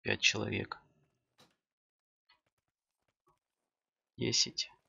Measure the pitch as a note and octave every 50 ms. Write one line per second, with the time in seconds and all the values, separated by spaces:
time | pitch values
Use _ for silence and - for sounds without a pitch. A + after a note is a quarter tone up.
0 | _ G#2+ G#2 G2 - - - G#2+ G#2+ G#2+ A#2 B2 - - - - - _ _ _
1 | _ _ _ _ _ _ _ _ - _ _ _ _ _ _ _ _ _ _ _
2 | _ _ _ _ _ _ - _ _ _ _ _ _ _ _ _ _ _ _ _
3 | _ _ _ _ _ _ _ _ _ _ _ _ _ _ _ _ _ _ _ _
4 | _ _ _ - A#2 A#2 A#2 - - - - - - - - _ _